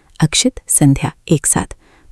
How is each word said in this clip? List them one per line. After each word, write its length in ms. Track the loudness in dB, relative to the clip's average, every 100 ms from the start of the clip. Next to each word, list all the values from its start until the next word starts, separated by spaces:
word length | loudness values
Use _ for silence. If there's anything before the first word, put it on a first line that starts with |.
| _ -2
अक्षित, 400 | 0 0 -2 -4 -4
संध्या 440 | 2 4 2 -2 -8 -2
एक 180 | -2 0
साथ, 300 | -4 -6 -12 _ _ -10